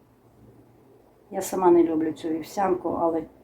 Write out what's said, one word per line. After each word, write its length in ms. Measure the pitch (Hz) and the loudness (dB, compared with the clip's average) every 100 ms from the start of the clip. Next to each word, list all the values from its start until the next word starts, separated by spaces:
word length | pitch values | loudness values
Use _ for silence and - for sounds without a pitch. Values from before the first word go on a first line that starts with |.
| _ _ _ _ - - _ _ _ - _ _ _ | _ _ _ _ -20 -20 _ _ _ -20 _ _ _
Я 100 | 190 | -8
сама 300 | 185 190 180 | -6 0 4
не 120 | 175 | 6
люблю 280 | 165 160 160 | 4 0 -4
цю 180 | 156 160 | -6 -6
вівсянку, 600 | 160 - - 196 180 170 | -6 -6 -4 -2 0 -4
але 340 | - 170 160 160 - | -2 0 -2 -8 -18